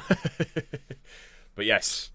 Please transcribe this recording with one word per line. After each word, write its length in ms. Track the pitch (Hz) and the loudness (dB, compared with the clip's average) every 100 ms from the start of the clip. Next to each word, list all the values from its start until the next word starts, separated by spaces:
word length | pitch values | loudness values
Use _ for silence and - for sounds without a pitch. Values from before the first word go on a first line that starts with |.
<laughs> 680 | - - - - 120 160 - 139 - 131 - - - - - - | 2 2 2 -4 -4 -4 -8 -12 -14 -18 -16 -20 -20 -20 -14 -2
But 100 | 107 | 4
yes, 440 | 104 - - - | 4 4 -2 -6